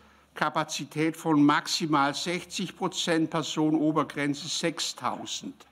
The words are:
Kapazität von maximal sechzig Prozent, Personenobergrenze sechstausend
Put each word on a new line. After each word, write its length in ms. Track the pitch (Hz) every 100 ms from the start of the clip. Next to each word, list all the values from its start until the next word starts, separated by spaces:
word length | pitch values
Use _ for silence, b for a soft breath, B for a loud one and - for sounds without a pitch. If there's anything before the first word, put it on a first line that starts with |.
| B B B
Kapazität 840 | - 151 160 151 - 139 151 160 160
von 260 | 165 151
maximal 680 | 143 151 - - 165 151 139
sechzig 640 | 139 - 175 - - 185 -
Prozent, 540 | 185 - - 165 156
Personenobergrenze 1160 | 165 143 - 156 156 151 156 139 147 143 143 151
sechstausend 1040 | - 170 - - - 120 104 - - - - -